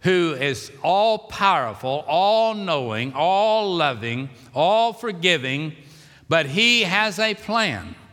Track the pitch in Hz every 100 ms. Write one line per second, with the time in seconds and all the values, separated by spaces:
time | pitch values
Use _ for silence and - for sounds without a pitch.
0 | 175 185 170 139 139 131 - - 156 190
1 | 220 214 - - 196 175 123 104 131 139
2 | - 160 196 220 226 208 196 151 123 110
3 | 127 135 165 196 220 220 208 175 151 120
4 | 117 117 135 - - 135 165 214 233 220
5 | 240 180 180 165 131 139 156 151 - -
6 | - - _ 165 147 156 233 240 196 190
7 | 214 180 220 208 - 226 208 110 87 82
8 | -